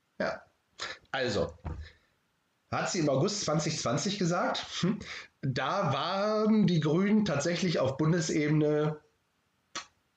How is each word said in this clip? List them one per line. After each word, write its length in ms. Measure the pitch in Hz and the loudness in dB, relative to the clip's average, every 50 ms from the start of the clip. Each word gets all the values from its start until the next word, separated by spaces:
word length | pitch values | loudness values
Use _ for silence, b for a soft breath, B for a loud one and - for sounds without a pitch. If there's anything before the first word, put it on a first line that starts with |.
| _ _ _ - | _ _ _ -4
Ja. 200 | - - - - - _ _ _ _ _ _ - B B B B _ - | -4 -4 -4 -6 -12 _ _ _ _ _ _ -14 B B B B _ -8
Also, 460 | - 135 127 120 98 95 80 82 - - - 78 73 69 73 B B B B B B _ _ _ _ _ _ _ _ _ _ - | -4 -2 -2 0 0 -2 -2 -4 -6 -10 -10 -10 -8 -10 -12 B B B B B B _ _ _ _ _ _ _ _ _ _ -6
hat 180 | - 143 156 - | -4 -4 -4 -2
sie 100 | - 185 | 0 0
im 100 | 156 143 | 2 2
August 320 | 135 131 160 208 208 - | 2 2 2 0 -2 -2
zwanzig 360 | - 156 151 160 - 160 - | -2 0 0 0 0 -2 -4
zwanzig 400 | - - 120 127 143 - 202 196 | -4 -2 -2 -2 -2 -2 -2 -2
gesagt. 480 | - 185 165 175 185 247 247 - - - - - - | 0 0 0 0 0 -2 -2 -4 -6 -8 -8 -6 -2
Hm. 200 | 170 185 214 - B B B B B B B - | -2 -2 -2 -2 B B B B B B B -8
Da 500 | - 135 123 135 131 143 175 202 196 143 | -6 -4 -4 -2 -2 -2 -2 -2 0 0
waren 760 | 127 135 151 170 190 196 202 214 214 214 220 214 220 214 196 | 0 -2 -2 -2 -2 0 0 0 0 2 4 4 4 6 6
die 120 | 165 180 160 | 4 4 2
Grünen 460 | 143 147 147 175 196 202 220 214 208 | 2 2 2 2 2 4 4 4 2
tatsächlich 540 | 180 147 139 - 170 175 165 190 175 - - | 2 0 0 0 0 0 0 0 0 0 2
auf 180 | 135 131 135 | 0 0 0
Bundesebene 1040 | - 156 156 175 175 160 - - 160 147 147 156 151 151 147 151 147 151 156 156 - _ _ _ _ _ _ _ _ _ _ _ _ _ _ - - - _ _ _ _ _ _ | 0 2 2 2 2 2 0 0 0 2 4 4 4 4 4 4 2 2 0 -2 -4 _ _ _ _ _ _ _ _ _ _ _ _ _ _ -14 -14 -14 _ _ _ _ _ _